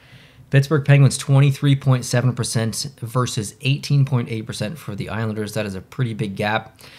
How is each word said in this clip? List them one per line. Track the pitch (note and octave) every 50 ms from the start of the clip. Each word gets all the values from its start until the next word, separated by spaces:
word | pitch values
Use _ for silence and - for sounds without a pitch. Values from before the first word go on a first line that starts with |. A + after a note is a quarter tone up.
| _ - - - - - _ - - -
Pittsburgh | - C#3 C#3 - D#3+ C#3+ C#3
Penguins, | - C#3+ C#3+ C#3 B2 - -
twenty-three | - - C#3 C3+ C#3+ C#3+ C#3 - D3 C#3+ C#3
point | C#3 - C#3 C3 B2 A2+
seven | - - B2 A#2+ B2+ A#2+
percent | - A2+ A2+ - A#2 A2+ A2+ G#2 - - C#3 - -
versus | A#2 A2 A2+ B2+ B2 A#2+ - A#2 G2+ - - -
eighteen | - B2+ C#3+ C#3 - - C#3+ C#3+ C3+
point | - C3 A#2+ A2+ -
eight | A#2 A2 A2
percent | - G2+ - G#2 G#2 D#3 -
for | - - G#2
the | G2 F#2+ -
Islanders. | F#2+ A2 A2+ G#2+ G#2+ A2 G#2 G2+ G#2
That | A2 G#2
is | G2+ F#2+
a | F#2
pretty | - - - - B2+ A2+ A2
big | G#2 A2 G2+ G2
gap. | G2+ G#2 G#2 A2 A2 - - - _ - - -